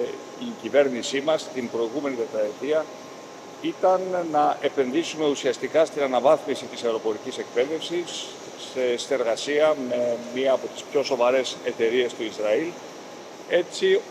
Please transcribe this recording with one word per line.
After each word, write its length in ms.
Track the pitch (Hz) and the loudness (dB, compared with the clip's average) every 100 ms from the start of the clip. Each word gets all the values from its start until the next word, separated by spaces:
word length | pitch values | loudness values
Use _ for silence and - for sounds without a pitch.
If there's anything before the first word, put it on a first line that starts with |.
| 120 - - - | 0 -6 -12 -8
η 60 | 123 110 | -8 -6
κυβέρνησή 600 | 113 131 139 123 104 139 147 | 2 4 6 4 -2 -2 0
μας 220 | 156 - | 0 0
την 160 | 131 117 | -6 -4
προηγούμενη 460 | 113 113 135 143 123 | -2 -2 -2 -4 -4
τετραετία 680 | 110 110 107 - 131 156 151 - - - - - - - | -4 0 -2 -2 0 0 -2 -10 -16 -16 -16 -16 -16 -6
ήταν 400 | 165 170 185 185 185 180 170 | -6 2 4 4 2 -2 0
να 260 | 151 147 143 | 4 4 2
επενδύσουμε 640 | 143 - 127 143 156 156 151 | 0 2 2 2 -2 0 0
ουσιαστικά 600 | 135 131 117 127 147 156 | 2 0 0 0 4 2
στην 180 | 151 | 2
αναβάθμιση 640 | 139 123 131 151 - 127 117 | 2 4 6 6 4 -4 -6
της 180 | 117 | -4
αεροπορικής 540 | 120 113 107 107 131 123 | 0 0 0 -2 -4 -8
εκπαίδευσης, 880 | 98 117 135 156 - 175 165 - - - - - - | -4 0 0 0 -2 -4 -4 -8 -10 -12 -14 -14 -8
σε 240 | 131 123 120 | -2 0 0
συνεργασία 760 | - 135 113 110 - 147 156 147 123 | 0 0 2 0 0 4 4 4 0
με 280 | 123 120 117 117 127 | 0 0 -2 -4 -2
μία 160 | 135 | 2
από 160 | 123 117 | 2 0
τις 100 | - - | -10 -2
πιο 120 | 147 | 0
σοβαρές 520 | 131 127 120 131 120 - 123 | 0 2 4 4 2 -4 -6
εταιρείες 480 | 113 113 127 120 | 0 2 4 0
του 100 | - | -2
Ισραήλ, 440 | 110 104 104 113 170 - - - - - - - - | -6 -2 2 2 0 -6 -14 -14 -14 -16 -16 -16 0
έτσι 500 | 175 175 - 190 190 - | 0 0 0 4 4 2